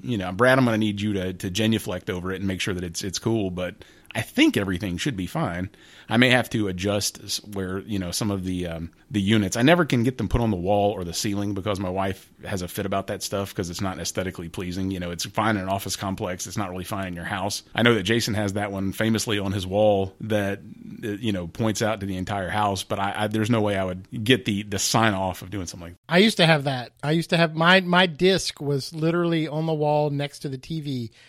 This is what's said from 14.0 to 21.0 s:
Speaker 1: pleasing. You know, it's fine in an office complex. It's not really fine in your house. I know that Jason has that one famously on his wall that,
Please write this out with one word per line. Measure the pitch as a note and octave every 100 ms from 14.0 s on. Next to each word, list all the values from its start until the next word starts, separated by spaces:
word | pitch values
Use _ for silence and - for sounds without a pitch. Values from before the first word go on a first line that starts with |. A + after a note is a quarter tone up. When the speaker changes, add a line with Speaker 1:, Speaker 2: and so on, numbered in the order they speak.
| - - F#2 F2 E2
Speaker 1:
pleasing. | - F2+ F2+ F#2+
You | F#2+
know, | F2
it's | E2+ G#2
fine | G#2+ G#2+ G#2
in |
an | F#2
office | G2 G2 -
complex. | G2+ F#2+ G2+ F2+ F#2
It's | G2+
not | F#2+
really | F2+
fine | F2+ G2+ F#2+
in |
your | F2
house. | E2+ G2+ G2+ - -
I | -
know | A#2
that | A2+
Jason | F#2 A#2 -
has | G2+ G#2
that | G2+ G2+
one | G2 F#2+
famously | F2 A2 A2 A#2 G#2
on | G2
his | G2 F2+
wall | G2 G#2+ G2+ F#2+ -
that, | A2 G#2+ G2 G2+ - - - -